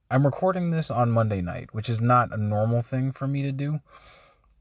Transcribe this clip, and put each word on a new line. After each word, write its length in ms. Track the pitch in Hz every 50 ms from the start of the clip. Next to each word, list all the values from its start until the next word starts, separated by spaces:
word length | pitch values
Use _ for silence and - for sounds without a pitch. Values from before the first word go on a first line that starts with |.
| _ -
I'm 160 | 127 135 143
recording 440 | 139 - - 185 190 185 180 175 170
this 200 | 165 160 151 -
on 220 | 110 120 120 117
Monday 300 | 113 113 110 104 101 95
night, 320 | 90 85 87 82 - - -
which 160 | 110 104 -
is 100 | 117 110
not 340 | 117 120 123 123 117 - -
a 40 |
normal 440 | 110 107 104 104 104 110 113 117 120
thing 300 | 117 - 131 127 131 135
for 160 | 127 - 139
me 140 | 135 139 139
to 100 | 139 139
do. 300 | 135 131 139 147 151 151 _ _ - - - - - - - _ _ _ _ _ _ _